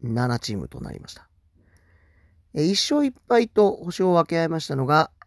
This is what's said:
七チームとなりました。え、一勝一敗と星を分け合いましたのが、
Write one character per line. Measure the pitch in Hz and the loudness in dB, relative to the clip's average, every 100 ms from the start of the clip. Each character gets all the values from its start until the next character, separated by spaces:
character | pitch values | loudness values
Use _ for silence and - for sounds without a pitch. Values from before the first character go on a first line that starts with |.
七 | 120 113 123 120 | -4 -2 0 -2
チ | - | -4
ー | 101 | -8
ム | 64 | -8
と | 64 | -12
な | - | -12
り | - | -14
ま | - | -16
し | |
た。 | - _ _ _ _ _ _ _ _ _ _ _ _ _ | -20 _ _ _ _ _ _ _ _ _ _ _ _ _
え、 | - | -2
一 | 160 | 0
勝 | 196 - 294 | 0 0 0
一 | 277 - _ | 0 -4 _
敗 | 240 226 | 2 2
と | - 202 - | 4 2 2
星 | 175 170 | -8 -2
を | 185 | 2
分 | 170 165 | 2 2
け | 170 | 0
合 | |
い | 160 | 0
ま | 160 | -2
し | - | -4
た | 139 | -4
の | |
が、 | 131 151 - _ | 2 2 2 _